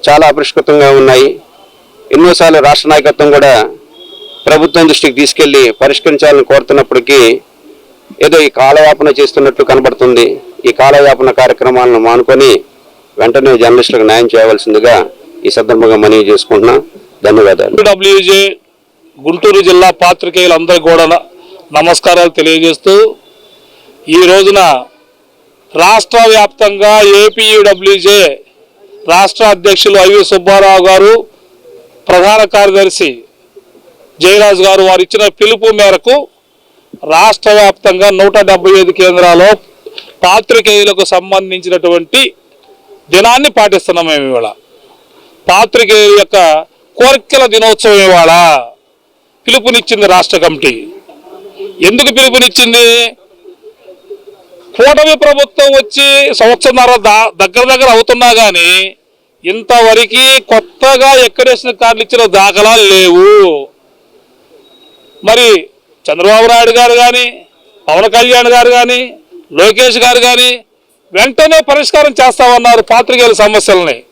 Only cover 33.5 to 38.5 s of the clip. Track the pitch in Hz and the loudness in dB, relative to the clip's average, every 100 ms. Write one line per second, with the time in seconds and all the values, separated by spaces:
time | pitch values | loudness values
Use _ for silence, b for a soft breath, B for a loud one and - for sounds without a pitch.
33.5 | - _ _ _ _ _ _ 170 202 208 | -20 _ _ _ _ _ _ -2 2 2
34.5 | 190 190 196 190 185 185 220 208 - 208 | 2 0 0 0 0 -2 -2 -4 -2 -2
35.5 | 226 220 214 202 185 240 277 - _ _ | 0 -2 0 0 0 0 -2 -4 _ _
36.5 | _ _ _ _ - 147 160 208 208 - | _ _ _ _ -20 -4 0 0 0 0
37.5 | 208 202 196 208 185 202 190 196 208 196 | 2 2 0 -4 0 0 0 0 0 0